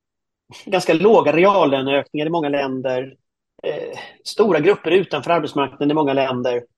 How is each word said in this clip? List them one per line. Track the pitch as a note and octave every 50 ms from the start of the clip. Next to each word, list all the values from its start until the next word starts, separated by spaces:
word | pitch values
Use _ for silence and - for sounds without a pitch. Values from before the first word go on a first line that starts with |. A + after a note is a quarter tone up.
| _ _ _ _ _ _ _ _ _ _ - - -
ganska | - F#3+ F3+ - - E3
låga | D#3+ F3+ A3+ A3 F3 C3+ D3 D3
reallöneökningar | D#3+ F3+ G3+ G3+ F#3+ D#3+ C#3+ C#3 C3+ C3 C#3 C#3+ C#3 C3 - - D3+ D3+
i | D#3+
många | E3+ E3+ D3+ C#3+
länder, | C#3+ C#3+ C#3 C3+ C3 C3 B2+ C3 B2+ B2+ C3+ C3+ - _ _ _ _ _ _ _ _ _ -
eh, | - D3 - - - - - - - - _ _
stora | - - - - A3 F3 D3+
grupper | D3 F#3+ G3+ - - D#3+
utanför | E3+ G3+ E3+ - - C#3+ B2+ D#3
arbetsmarknaden | E3+ E3 D3+ B2 - D3 C#3 C3+ - - D3 D3
i | D3+
många | D#3 D3+ C#3 C3+
länder. | C#3 C3+ C3 B2 B2 B2 B2+ B2 - - - _